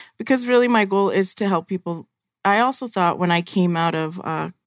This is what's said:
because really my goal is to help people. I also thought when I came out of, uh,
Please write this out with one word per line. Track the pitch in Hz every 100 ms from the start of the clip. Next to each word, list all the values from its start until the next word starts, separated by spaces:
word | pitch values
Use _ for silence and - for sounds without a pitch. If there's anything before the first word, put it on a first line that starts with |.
| - -
because | 226 254 240
really | 247 247
my | 233 202
goal | 196 196
is | 185 185 -
to | 202
help | 170 170
people. | 185 175 165 - _ _ _
I | 196 208
also | 254 269 240
thought | 190 175 -
when | 175
I | 170
came | 175 196 180 165
out | 165
of, | 160 156 180
uh, | - 156 165 -